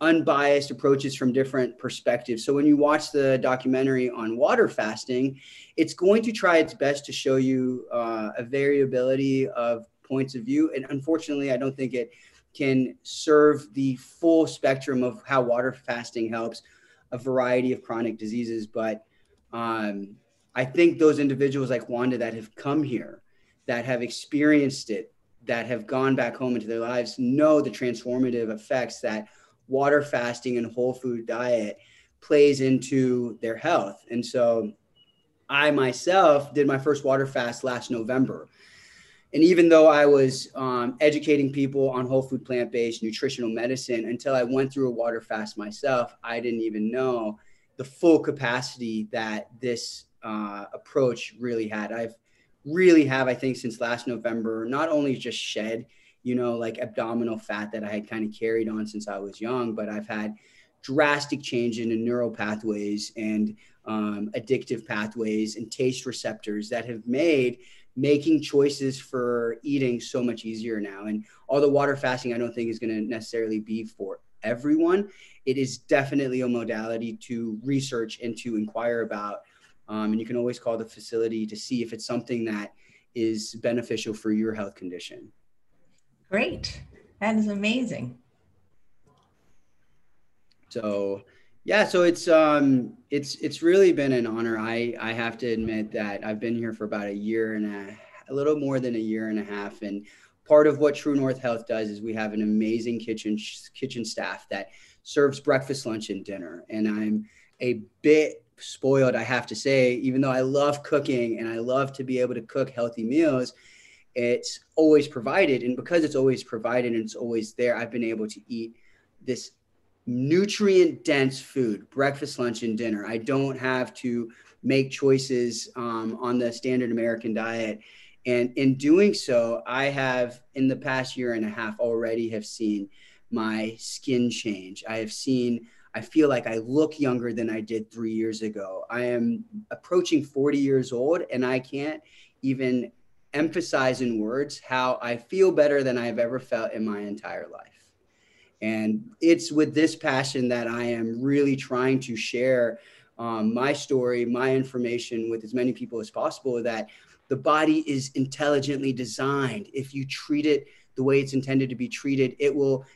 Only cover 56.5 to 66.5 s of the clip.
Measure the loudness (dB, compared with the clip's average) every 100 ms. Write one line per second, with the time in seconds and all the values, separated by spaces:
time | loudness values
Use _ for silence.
56.5 | -2 -6 -6 -8 -4 -4 -2 -2 -4 -6
57.5 | -8 -6 -8 -6 -8 -6 -6 -6 -4 -2
58.5 | 0 -2 -4 -6 -8 -8 -8 -10 -10 -6
59.5 | -4 -4 -4 -6 -8 -8 -6 -6 -10 _
60.5 | _ _ _ -4 2 4 2 -2 -6 -4
61.5 | -2 -2 -2 -2 -2 0 0 -2 -4 -6
62.5 | -4 -4 -4 -4 -4 -6 -8 -4 0 -2
63.5 | -4 _ _ -8 -4 -4 -4 -6 -8 -2
64.5 | -2 -2 -8 -6 -6 -6 -4 -2 0 -2
65.5 | -6 -12 -2 -2 -2 -8 -6 -8 -8 -6